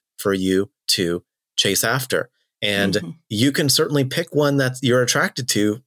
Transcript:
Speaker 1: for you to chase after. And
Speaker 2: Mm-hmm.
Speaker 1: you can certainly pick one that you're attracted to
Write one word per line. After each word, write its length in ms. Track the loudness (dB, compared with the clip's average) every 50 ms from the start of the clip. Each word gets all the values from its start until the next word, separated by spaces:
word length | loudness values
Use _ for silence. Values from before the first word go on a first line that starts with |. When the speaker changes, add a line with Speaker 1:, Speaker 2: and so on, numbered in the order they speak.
| _ _ _ -6
Speaker 1:
for 160 | -2 -2 0
you 360 | 0 2 2 2 2 0 -2 _ _ _ -2
to 360 | -2 0 0 -2 -2 -4 -8 _ _ _ _ _ _ -2
chase 260 | 0 0 0 0 0
after. 460 | 0 0 -2 -2 -2 -2 -2 -4 -6 _ _ _ _ _ _
And 320 | -4 -2 0 0 0 0 0
Speaker 2:
Mm-hmm. 140 | -2 -4 -6 -10 -16 _ -6
Speaker 1:
you 220 | -2 0 0 2
can 160 | 2 0 0 0
certainly 360 | 0 0 0 0 0 0 0
pick 280 | 0 -2 -6 -6 -2 -2
one 220 | 0 2 2 2 2
that 200 | 0 0 -2 -2
you're 200 | 0 2 2 2
attracted 480 | 2 2 0 0 0 -2 -4 -6 -6 -2
to 320 | 0 2 2 2 0 -2 -6